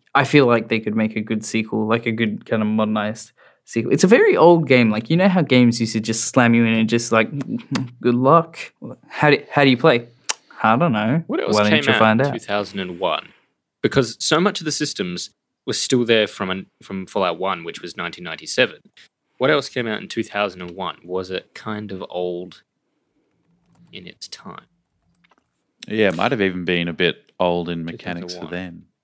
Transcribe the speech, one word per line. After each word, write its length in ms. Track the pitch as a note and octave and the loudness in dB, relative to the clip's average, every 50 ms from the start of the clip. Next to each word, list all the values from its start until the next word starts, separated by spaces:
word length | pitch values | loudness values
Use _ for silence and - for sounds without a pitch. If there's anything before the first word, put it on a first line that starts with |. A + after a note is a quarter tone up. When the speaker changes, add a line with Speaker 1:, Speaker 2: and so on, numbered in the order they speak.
| _ _ - | _ _ 0
Speaker 1:
I 100 | D3 C#3 | 0 2
feel 220 | - D3+ C#3+ C3+ | 4 4 4 4
like 220 | A#2+ A#2+ A2+ A2 - | 4 2 2 0 -2
they 120 | A#2+ A2 | -4 -2
could 140 | - G#2+ G#2+ | -2 -2 -2
make 220 | A2+ A2 G#2+ - | -2 -2 -2 -4
a 40 | A2+ | -6
good 240 | G#2+ A2 A2+ G#2+ - | -6 -4 -6 -6 -6
sequel, 420 | - - A2+ G#2+ - A2+ A2 G#2+ | -4 -4 -4 -4 -2 -4 -4 0
like, 200 | G#2+ A#2 A#2 - | 0 -2 -2 -2
a 60 | A#2+ | -4
good 320 | A2 A2+ A#2 G#2+ G#2 - - | -2 -2 -2 -4 -4 -6 -6
kind 160 | - A2+ A2 | -4 -2 -2
of 60 | G#2+ G#2+ | 0 0
modernized 640 | G#2+ A2 A2 G#2+ G#2+ G#2+ G#2 G#2+ A2 - - - _ _ _ _ _ _ _ | 0 0 0 0 -2 -2 -4 -4 -6 -10 -14 -18 _ _ _ _ _ _ _
sequel. 280 | - - A#2 A2 - | -6 -4 -4 0 0
It's 120 | B2 E3+ - | 2 4 6
a 40 | F#3 | 6
very 280 | A3+ D#4 A4 G#4 - | 6 6 6 4 6
old 320 | - D#3 F3 F3 E3 D3+ B2+ | 8 8 8 8 6 6 4
game. 220 | C3 B2 A#2+ A2 | 4 6 6 4
Like, 200 | G#2+ G#2+ A2 - | 2 -2 -2 0
you 60 | D#3+ | 0
know 120 | F3 F#3+ G3+ | 2 4 4
how 140 | F3+ F#3 | 2 2
games 380 | D3 - B2+ B2 B2 A#2 A#2 A#2 | 2 4 4 6 6 4 4 2
used 140 | A2+ A2 - | -2 -2 -2
to 60 | A2+ | -4
just 260 | A2 - A2 - - | -4 -2 -4 -4 -4
slam 280 | - - C3 A#2+ A#2 A#2 | 0 2 4 4 6 4
you 100 | A#2 A#2 | 4 4
in 100 | A2+ A2+ | 2 2
and 140 | A2+ A2 A2 | 2 2 2
just, 220 | A#2 A#2 A#2+ - | 0 0 0 2
like, 200 | A#2 A2 A2 - - C#3 - - A2+ A#2+ - - - B2 B2+ A#2+ - - | 2 2 2 2 -2 -8 -6 -6 -8 -8 -8 -6 -6 -6 -6 -6 -10 -2
"Good 140 | - A#2+ A#2+ | -2 0 0
luck. 440 | B2 B2+ C3+ D#3+ E3 D#3+ E3 - - - - _ _ - - - _ _ - | 2 4 6 4 4 4 0 -10 -16 -16 -18 _ _ -18 -18 -18 _ _ -12
How 220 | - - D3+ D3 | -2 2 4 4
do, 120 | C#3+ - - - | 4 2 0 -2
how 140 | - D3 C#3+ | 2 4 4
do 60 | C3+ | 4
you 60 | B2 | 4
play? 300 | A#2+ D3+ D#3+ B2 A#2+ A#2+ - _ _ - - - _ _ _ - - | 4 4 4 4 2 -2 -8 _ _ -10 -10 -10 _ _ _ -8 0
I 140 | - A2 A2+ | 2 2 4
don't 160 | C3+ E3+ E3 | 4 2 0
know. 300 | A2 G#2 G#2+ A2+ C#3+ E3+ D#3+ | 0 0 0 0 0 -2 -2
Speaker 2:
What 140 | - C#4 F#4 | -4 -4 -4
else 140 | - - - | -2 0 2
Speaker 1:
Why 80 | G#2 | 2
don't 80 | G#2 G#2 | 2 4
Speaker 2:
came 140 | D#3 D3+ C#3+ | 2 2 2
Speaker 1:
you 100 | C#3 B2+ | 2 2
Speaker 2:
out 40 | A2 | 4
Speaker 1:
find 220 | A2 A2 A2 A#2 | 4 4 4 2
Speaker 2:
in 60 | C3+ | 0
Speaker 1:
out?" 60 | C#3+ | -2
Speaker 2:
two 60 | - A2+ | -2 -6
thousand 420 | - - G2+ G#2 G2+ - - G2 | -8 -4 -4 -4 -4 -6 -8 -10
and 200 | F#2 F2+ F2 F2 | -8 -8 -8 -4
one? 280 | F#2 E2 D2+ - - - _ _ _ _ _ _ _ _ _ - | -4 -4 -4 -4 -6 -14 _ _ _ _ _ _ _ _ _ -6
Because 340 | - - - C#3+ B2 A2 - - | -4 0 0 0 -2 -2 -4 -4
so 200 | - - D#3+ D#3+ | 0 0 2 2
much 200 | F#3 G3+ F#3+ - | 2 0 -2 -4
of 40 | D#3+ | -6
the 60 | D3+ | -6
systems 580 | C#3+ - D3+ C#3+ - - F#2+ F2+ F2 F2 - - _ _ _ _ _ _ - | -4 -4 -4 -6 -4 -6 -6 -6 -6 -8 -10 -12 _ _ _ _ _ _ -10
were 60 | B2+ | -6
still 320 | A2+ - - - C3 B2 A#2+ | -4 -4 -2 0 0 0 2
there 220 | A2 A#2 A2 G#2 | 2 2 2 2
from 240 | F#2+ - - G2+ F#2 | 0 -4 -8 -6 -6
an, 160 | F#2 F#2+ - _ _ _ | -6 -8 -10 _ _ _
from 240 | - - G2 F#2+ F#2 | -14 -10 -10 -10 -10
Fallout 320 | - - G#2 F#2+ F2 E2 E2+ | -8 -4 -2 -2 -2 -2 -4
one, 260 | F#2 F#2+ F#2 E2+ E2 | -4 -4 -4 -6 -8
which 160 | E2 D#2+ - | -12 -14 -12
was 160 | - E2+ - | -14 -14 -12
nineteen 280 | - E2+ E2+ - - F2 | -10 -10 -10 -10 -12 -14
ninety-seven. 540 | E2+ D#2+ - D#2 - - B2+ B2+ - - - _ _ _ _ - _ _ _ _ _ _ - | -14 -14 -12 -10 -6 -2 -2 -2 -2 -2 -16 _ _ _ _ -20 _ _ _ _ _ _ -4
What 120 | B2+ C#3+ | 0 0
else 180 | D#3 C#3+ C3 - | 0 0 -2 -6
came 180 | - C3 A#2 | -8 -8 -6
out 140 | A2 G#2+ G2+ | -6 -6 -8
in 60 | F#2+ F2+ | -8 -8
two 140 | - A#2 | -6 -6
thousand 400 | G#2 - - G#2 G#2 G2 F#2 F2+ | -6 -6 -4 -4 -4 -4 -4 -10
and 100 | F2+ F2 | -14 -14
one? 260 | E2+ F#2+ F#2 E2 D2+ _ - | -10 -10 -10 -10 -10 _ -12
Was 260 | F2 F2+ F#2 F#2 F#2 | -8 -8 -8 -6 -6
it 240 | F#2+ F#2 - _ _ | -10 -10 -10 _ _
kind 380 | - - A2+ G#2+ G#2+ G#2+ G2 | -16 -12 -10 -10 -10 -10 -10
of 120 | G2 F#2 - - | -12 -12 -12 -10
old 520 | - F2+ F2+ F2+ F2 F2 F2+ F2 - - _ _ _ _ _ _ _ _ _ _ _ _ _ _ _ _ _ _ _ _ _ _ _ _ _ _ | -8 -6 -6 -6 -6 -8 -10 -14 -18 -20 _ _ _ _ _ _ _ _ _ _ _ _ _ _ _ _ _ _ _ _ _ _ _ _ _ _
in 140 | - G2 F2+ | -20 -20 -20
its 200 | F2+ - - - - | -20 -20 -18 -18 -18
time? 380 | - - - F#2 - - _ _ _ _ _ _ _ _ _ _ _ _ _ _ _ _ _ _ _ _ _ _ _ - - | -18 -18 -16 -18 -18 -18 _ _ _ _ _ _ _ _ _ _ _ _ _ _ _ _ _ _ _ _ _ _ _ -18 -12
Speaker 3:
Yeah, 220 | - G#2+ A2 G#2+ F#2+ | -6 0 2 2 2
it 80 | E2 | 2
might 160 | F2 G2+ B2 | 0 0 0
have 80 | B2 A2 | 0 0
even 220 | G2 F#2+ F2+ F#2 F2 | 0 -2 -2 -4 -4
been 240 | F2+ F2 F2 E2+ E2+ | -2 -2 -2 -2 -4
a 40 | |
bit 400 | D#2+ F2+ F2+ E2 - - _ _ _ - | -2 0 -2 -2 -2 -4 _ _ _ -2
old 300 | F#2 F2 F2 F2 E2+ F2 | -2 0 0 -2 -4 -6
in 160 | E2+ E2+ E2 | -8 -8 -8
mechanics 500 | E2 E2+ - - F#2 E2+ F2 F2+ F2 F2+ | -10 -12 -12 -12 -12 -10 -10 -12 -14 -14
for 60 | F2+ | -14
Speaker 2:
Two 60 | F2+ | -12
thousand 120 | F2+ F2 F2+ | -12 -10 -10
and 140 | F#2 F2 | -12 -12
one. 20 | E2+ | -16
Speaker 3:
then. 100 | E2+ - _ _ _ | -20 -20 _ _ _